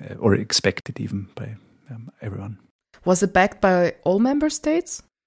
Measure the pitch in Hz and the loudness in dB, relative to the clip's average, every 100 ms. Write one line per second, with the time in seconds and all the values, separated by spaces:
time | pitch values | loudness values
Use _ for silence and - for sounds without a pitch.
0 | - - 110 98 - - 98 - - - | -14 0 2 2 2 0 0 -2 -8 -8
1 | 107 98 98 - 107 107 _ _ _ 117 | -6 -6 -8 -12 -12 -12 _ _ _ -18
2 | 117 _ 107 101 101 104 _ _ _ _ | -18 _ -10 -10 -10 -12 _ _ _ _
3 | 180 180 196 185 202 - 196 180 175 - | 0 2 2 2 2 2 2 4 2 0
4 | - 196 254 294 302 - 302 330 - - | 0 2 2 2 0 -2 -2 -2 -2 -12
5 | _ _ | _ _